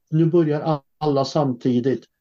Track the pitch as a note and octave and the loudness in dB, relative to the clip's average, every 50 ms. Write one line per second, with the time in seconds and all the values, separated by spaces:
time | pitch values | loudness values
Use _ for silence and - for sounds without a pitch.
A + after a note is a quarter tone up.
0 | _ _ D3+ D#3 E3 E3 D#3 F3 E3 D3+ D3 D3+ - D#3 D#3 C#3+ - _ _ _ | _ _ 0 0 2 2 2 2 2 2 0 -2 -2 -2 -2 -2 -4 _ _ _
1 | - D3+ C#3+ C#3 C3+ - - D#3+ D3 C3+ B2 A#2+ - C3 B2 A#2+ A#2+ C3+ B2+ A#2+ | -4 -2 0 0 -2 0 0 0 0 0 -2 -2 -2 0 0 0 0 0 -2 -2
2 | - _ _ _ | -6 _ _ _